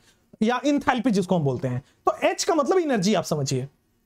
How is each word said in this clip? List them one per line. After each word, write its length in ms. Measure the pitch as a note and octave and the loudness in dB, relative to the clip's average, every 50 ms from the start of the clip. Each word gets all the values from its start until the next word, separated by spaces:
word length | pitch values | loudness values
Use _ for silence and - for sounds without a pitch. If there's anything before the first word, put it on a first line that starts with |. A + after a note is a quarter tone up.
| _ _ _ _ _ _ - - A3 | _ _ _ _ _ _ -8 -2 -2
या 180 | A3 B3 - - | 0 0 0 0
इंथैल्पी 460 | C#4+ C#4+ C#4+ C#4+ - B3+ B3 G3+ C4 | 0 0 0 0 0 -2 0 0 0
जिसको 260 | G3 G3 F#3 - F#3+ | 0 0 0 0 0
हम 60 | E3+ D3 | 0 0
बोलते 260 | C#3 B2+ A#2+ - B2+ | 0 -2 -2 -4 -6
हैं। 140 | B2+ B2+ - _ _ _ _ | -6 -6 -8 _ _ _ _
तो 100 | - - - - D#4+ | -2 0 2 0 0
एच 160 | G4 - - | 0 0 0
का 100 | - E4+ | 0 0
मतलब 240 | D#4 C#4 C#4 F#4+ F#4 | 2 2 2 2 2
एनर्जी 360 | E4+ D4 B3+ A3 E3+ G#3 G#3+ | 2 2 0 0 2 2 2
आप 100 | E3+ D#3 | 0 0
समझिए। 440 | - E3 D3+ C#3 - C3+ B2+ B2+ - _ _ _ _ _ _ _ | -2 -2 -2 -2 -2 -2 -4 -4 -6 _ _ _ _ _ _ _